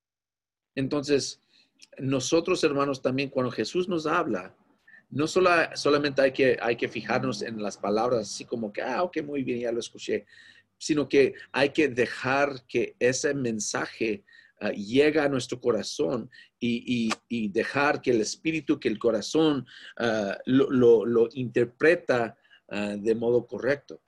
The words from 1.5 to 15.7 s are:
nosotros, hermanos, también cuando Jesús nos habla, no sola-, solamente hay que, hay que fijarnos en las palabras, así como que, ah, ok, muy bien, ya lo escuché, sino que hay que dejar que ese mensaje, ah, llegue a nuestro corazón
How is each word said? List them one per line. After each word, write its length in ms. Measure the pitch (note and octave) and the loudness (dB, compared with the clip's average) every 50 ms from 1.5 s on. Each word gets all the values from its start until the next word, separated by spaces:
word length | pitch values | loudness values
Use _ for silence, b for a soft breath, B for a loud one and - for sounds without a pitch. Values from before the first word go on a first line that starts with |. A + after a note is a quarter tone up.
| b b b b b _ - _ - - | b b b b b _ -20 _ -14 -8
nosotros, 680 | - C3 C#3 C3 B2+ - E3 E3 E3 F#3 F3+ E3 - | -4 -2 -2 0 0 2 2 2 2 2 0 2 2
hermanos, 380 | D#3 C#3+ C#3 C#3 C#3+ C3+ C3+ | 0 2 0 0 -2 -2 -2
también 280 | - C3 B2+ C3+ C#3+ C3+ | -2 -2 -2 -2 -4 -2
cuando 220 | - C3 B2+ A#2+ | -2 -2 -2 -2
Jesús 380 | - - A2 - - F3 F3+ F#3+ | -2 -4 -4 -2 -2 -4 -2 -2
nos 160 | F3+ D#3+ D#3 D3+ | -4 -4 -2 -2
habla, 480 | D#3+ F3 E3 - G#2 F2+ F#2 G2 - _ _ _ b b b b b b b _ | -2 -2 0 -2 -4 -6 -6 -10 -16 _ _ _ b b b b b b b _
no 180 | B2+ C3 D3+ D#3+ | -4 -4 -4 0
sola-, 480 | - F#3 F#3 F3+ F3 E3 D3+ - - | 2 4 4 4 4 4 2 0 -2
solamente 460 | - - C#3+ D3 C#3+ D3 C#3+ C3+ C#3 | -2 2 2 4 4 2 2 2 4
hay 100 | C3+ C3+ | 2 2
que, 260 | C3+ - C3+ B2+ A#2 - | 4 4 4 4 4 2
hay 140 | G#2 A#2 A#2+ | 0 -2 -2
que 120 | A#2+ C3 A#2+ | -2 -2 -6
fijarnos 540 | - A2+ G#2+ A2+ A#2+ B2+ C3 C3 A2+ G#2 | -6 -8 -4 -2 -2 0 0 -2 -4 -4
en 200 | - A#2 A#2 G#2+ | -6 -8 -8 -6
las 160 | G#2 G2 - - | -8 -8 -8 -4
palabras, 440 | - G2+ G#2 A2 A2+ - B2+ A2+ | -2 0 0 0 2 0 0 -2
así 240 | G#2 - - - - | -2 -4 -8 -12 -10
como 260 | - B2+ A#2 A2+ G#2 | -8 -6 -6 -6 -6
que, 100 | - - | -6 -6
ah, 220 | - B2+ - - F3+ | -6 -4 -2 -2 -4
ok, 180 | F3+ - D#3+ D3 | -2 -4 -6 -6
muy 200 | C#3+ D3 C#3+ B2+ | -6 -6 -6 -4
bien, 160 | B2+ B2 A#2+ | -4 -4 -4
ya 120 | A#2+ A#2 | -4 -4
lo 80 | A#2 A#2 | -4 -4
escuché, 460 | A2 - - G2+ - - A2 G#2 - B B B B B B B B B _ _ | -6 -8 -12 -12 -6 -4 -4 -4 -4 B B B B B B B B B _ _
sino 300 | - - D#3 D3 C3+ C3 | -4 -2 0 0 0 2
que 260 | - C#3 C3 A2 B B B B | 4 4 4 4 B B B B
hay 180 | - B2 C#3+ C#3+ | -2 0 0 0
que 200 | - - D3+ C3+ | 2 0 0 0
dejar 760 | A#2+ B2 A#2 - - - - B2+ C3+ C#3 C#3+ C#3+ C#3 B2+ - _ | 2 0 -2 -2 -2 -4 -4 -2 0 0 0 0 -2 -8 -14 _
que 280 | - A#2+ G#2+ - - _ | -2 -2 -2 -2 -4 _
ese 340 | B2 B2 B2+ - - D3 C#3+ | 0 0 0 0 -2 -2 -2
mensaje, 920 | C#3+ B2+ A#2 A2+ G#2+ - - - C3 D3+ - - - A2+ A2+ G#2 G2+ b b b b b b b _ | -2 -2 -2 -2 -4 -4 -6 -4 -6 -6 -6 -6 -4 -4 -4 -4 -6 b b b b b b b _
ah, 120 | G2 G#2 | -6 -6
llegue 480 | - G2+ G2+ G2+ A#2+ C3+ D3 D#3 D3+ D#3 | -4 -6 -6 0 2 4 4 4 4 2
a 100 | C#3+ C#3+ | 2 2
nuestro 300 | C#3 B2+ B2 - A#2+ A#2 | 0 -2 -2 -4 -8 -4
corazón 680 | - B2 | -2 0